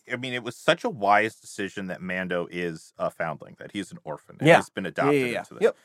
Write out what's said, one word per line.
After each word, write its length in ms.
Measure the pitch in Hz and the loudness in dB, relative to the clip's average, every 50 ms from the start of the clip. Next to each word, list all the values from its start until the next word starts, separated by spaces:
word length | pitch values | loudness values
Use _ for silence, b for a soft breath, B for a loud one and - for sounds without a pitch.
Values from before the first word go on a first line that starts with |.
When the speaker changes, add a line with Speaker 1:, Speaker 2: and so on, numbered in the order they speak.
| _ 104 | _ -10
Speaker 1:
I 60 | 123 | -8
mean, 160 | 123 127 127 | -8 -6 -6
it 100 | 123 123 | -6 -6
was 140 | 107 120 - | -6 -8 -10
such 280 | - - - - - - | -4 0 0 0 2 0
a 60 | 240 | -6
wise 440 | 175 113 101 98 104 104 110 110 - | -4 0 4 6 6 6 6 2 -2
decision 540 | - - - - - 101 92 - 104 98 92 | -6 -20 -14 -8 -6 -6 -6 -6 -8 -8 -8
that 120 | 85 - | -8 -8
Mando 460 | 90 92 92 92 92 87 90 87 85 - | -6 -6 -4 -4 -2 -2 -2 -2 -2 -4
is 420 | 87 90 87 85 80 80 - - _ - | -4 -4 -4 -4 -6 -8 -14 -16 _ -6
a 120 | 92 82 | -6 -6
foundling, 460 | - - 85 80 76 - - - - - | -4 -4 -6 -6 -6 -8 -12 -18 -18 -18
that 140 | 82 - | -16 -10
he's 180 | - 101 92 - | -8 -8 -8 -8
an 80 | - - - | -12 -14 -12
orphan, 320 | 78 73 - _ - - - | -10 -12 -12 _ -16 -6 2
and 80 | 135 156 | 6 8
Speaker 2:
Yeah. 80 | 170 | 8
Speaker 1:
he's 140 | 113 - - | 8 6 2
been 160 | - - 95 | -6 -6 -6
adopted 280 | 85 - - 82 143 147 | -4 -2 0 2 2 2
Speaker 2:
Yeah, 60 | 139 127 | 2 0
yeah, 60 | 120 | 0
yeah. 60 | 110 90 | -4 -6
Speaker 1:
into 140 | - - - | -8 -8 -4
this. 80 | - 202 | 0 0
Speaker 2:
Yep. 120 | - - _ | 0 0 _